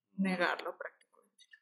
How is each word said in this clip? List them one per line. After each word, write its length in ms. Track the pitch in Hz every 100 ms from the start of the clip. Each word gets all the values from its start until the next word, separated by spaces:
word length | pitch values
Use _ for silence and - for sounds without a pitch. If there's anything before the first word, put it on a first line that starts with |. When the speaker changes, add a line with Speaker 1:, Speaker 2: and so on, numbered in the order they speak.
| _ -
Speaker 1:
Mm. 80 |
Speaker 2:
Negarlo 540 | 190 185 170 - - -
prácticamente. 680 | - - _ _ _ _ - -